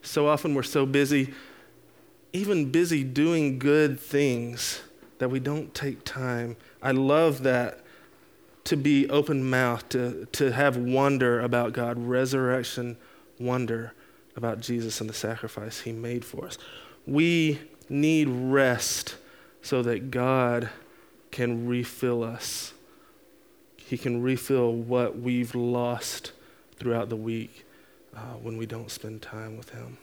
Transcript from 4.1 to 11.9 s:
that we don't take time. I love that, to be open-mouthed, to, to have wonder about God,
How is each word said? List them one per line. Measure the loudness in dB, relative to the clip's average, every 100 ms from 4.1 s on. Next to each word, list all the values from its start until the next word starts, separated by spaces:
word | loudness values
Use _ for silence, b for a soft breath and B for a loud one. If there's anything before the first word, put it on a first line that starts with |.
| 2 2 2 -4 -6 -6 -6 -10 -20 -20 _
that | -2
we | 0
don't | -2 -4 -6
take | -6 -6 -6
time. | -8 -6 -4 -2 -4 -8 B B
I | 0
love | 2 4 6 6 4
that, | 2 2 0 -6 B B B B B _ -20 -14 -2
to | 2
be | 4 4 6
open-mouthed, | 2 2 0 2 4 2 0 -2
to, | -2 -2 -4 -8
to | 0 0
have | 4 2 2
wonder | 0 4 4 4 4 2
about | 2 0 0
God, | -2 -4